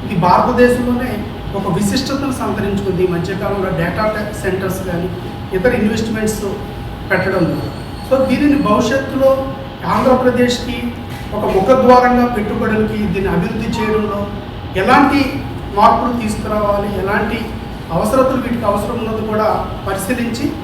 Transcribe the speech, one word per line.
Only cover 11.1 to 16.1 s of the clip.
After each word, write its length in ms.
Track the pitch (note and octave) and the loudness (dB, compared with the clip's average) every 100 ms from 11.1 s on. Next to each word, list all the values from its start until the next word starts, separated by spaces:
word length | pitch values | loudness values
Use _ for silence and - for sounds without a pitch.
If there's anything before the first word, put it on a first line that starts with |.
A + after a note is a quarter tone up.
| - - | -10 -6
ఒక 120 | G#3 G#3 | -4 0
ముఖద్వారంగా 800 | G3+ G3 B3 B3 B3 B3 B3 A#3+ | 2 6 6 8 8 8 4 2
పెట్టుబడులకి 720 | G#3+ G#3 A#3 A#3+ G#3+ G#3+ G#3+ | 2 -2 0 0 2 0 0
దీన్ని 300 | G3+ F3+ G3 | -2 0 0
అభివృద్ధి 420 | F3 G#3+ A3 A3+ | 0 0 -2 -2
చేయడంలో 580 | A3+ G#3+ G#3+ G#3+ G3+ G3+ - - - - F#3 | -2 0 0 0 -2 -4 -6 -10 -10 -6 -2
ఎలాంటి 680 | G3 C4+ C#4+ C#4+ - - - - - G3+ | 4 6 6 4 0 -2 -6 -8 -6 4
మార్పులు 460 | A3+ A3+ A#3+ | 4 4 0